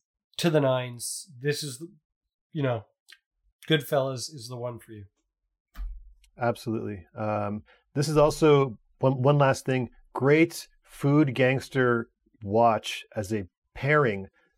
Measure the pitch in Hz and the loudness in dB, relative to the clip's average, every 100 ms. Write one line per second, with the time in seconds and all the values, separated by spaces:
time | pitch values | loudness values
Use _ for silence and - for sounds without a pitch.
0 | _ _ _ - 170 156 135 127 123 120 | _ _ _ -4 0 2 2 0 -4 -10
1 | - - - 127 143 147 151 123 175 _ | -12 -12 -14 -10 -6 -6 -8 -12 -16 _
2 | _ _ _ _ _ 160 135 113 - _ | _ _ _ _ _ -6 -4 -4 -8 _
3 | _ - _ _ _ _ - 156 135 143 | _ -20 _ _ _ _ -2 -2 0 -2
4 | 135 131 110 156 113 127 120 113 - 107 | -2 -6 -10 -14 -14 -10 -10 -10 -16 -20
5 | 98 _ _ _ _ _ _ - - - | -20 _ _ _ _ _ _ -12 -12 -12
6 | - _ _ - 120 117 - 113 107 101 | -20 _ _ -4 -4 -2 -4 -6 -6 -10
7 | - - 107 107 104 107 - _ _ 143 | -12 -8 -4 -4 -4 -8 -12 _ _ -6
8 | 147 151 151 147 156 143 135 104 _ _ | 0 4 4 4 4 6 4 -4 _ _
9 | 135 131 131 147 135 135 - 131 120 - | 0 2 4 6 4 2 -2 -2 -4 -10
10 | _ - 135 156 165 - - _ _ - | _ -2 4 4 4 0 -16 _ _ -4
11 | 143 147 147 117 127 131 - 135 123 117 | 2 4 4 2 2 2 -2 0 2 2
12 | 117 _ _ _ 101 107 117 107 - - | -2 _ _ _ -2 2 4 2 -4 -12
13 | - 110 98 107 92 _ _ - 135 151 | -10 -8 -6 -6 -6 _ _ -6 0 2
14 | 131 98 95 _ _ | 2 -2 -8 _ _